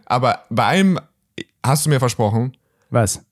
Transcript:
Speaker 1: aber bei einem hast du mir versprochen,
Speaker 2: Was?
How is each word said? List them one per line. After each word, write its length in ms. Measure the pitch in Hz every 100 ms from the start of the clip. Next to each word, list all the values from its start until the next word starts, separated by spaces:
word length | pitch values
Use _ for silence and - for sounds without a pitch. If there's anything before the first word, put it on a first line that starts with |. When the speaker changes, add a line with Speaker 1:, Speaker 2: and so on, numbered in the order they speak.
| -
Speaker 1:
aber 320 | 123 123 - -
bei 160 | 117
einem 340 | 113 170 190 175 - _ _ - - _
hast 220 | 120 147
du 60 | 151
mir 80 | 139
versprochen, 580 | 123 - 107 113 127 - _ _ _
Speaker 2:
Was? 320 | 120 104 - -